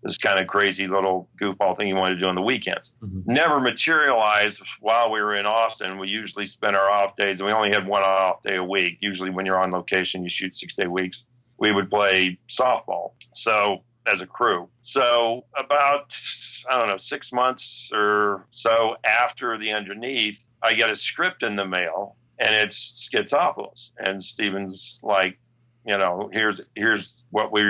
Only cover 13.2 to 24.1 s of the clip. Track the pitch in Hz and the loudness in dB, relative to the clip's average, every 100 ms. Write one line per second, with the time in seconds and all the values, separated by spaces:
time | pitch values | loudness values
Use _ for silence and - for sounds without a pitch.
13.2 | - - - 107 104 95 _ _ - 101 | -16 -6 0 2 2 0 _ _ -2 -2
14.2 | 92 - 120 90 90 _ - 139 123 120 | -4 -2 0 0 -4 _ -4 2 4 4
15.2 | 117 120 - 139 135 143 143 143 - - | 2 -2 -8 -10 0 2 4 2 -2 -12
16.2 | - - - - 127 127 113 98 - - | -10 -12 -12 -14 -2 0 0 -2 -4 -8
17.2 | - 123 127 123 - - - 110 104 104 | -6 0 0 0 -8 -10 -6 0 2 4
18.2 | 104 98 - - 113 113 113 113 110 110 | 2 -2 -8 -2 2 4 2 0 0 2
19.2 | 120 - 123 113 107 107 98 101 123 131 | 2 -2 -6 -4 -4 -4 -6 -10 -6 -2
20.2 | 107 104 _ _ 113 113 113 104 - - | -2 -4 _ _ 0 2 2 0 -4 -2
21.2 | 180 175 117 101 98 92 87 85 101 _ | -4 -2 -4 -2 -2 -2 -2 -4 -8 _
22.2 | _ - 113 107 104 - - - - 110 | _ -2 2 2 2 -2 -10 -10 -4 -2
23.2 | 104 139 170 - - - - - 98 | 0 2 0 -2 -12 -14 -20 -6 -4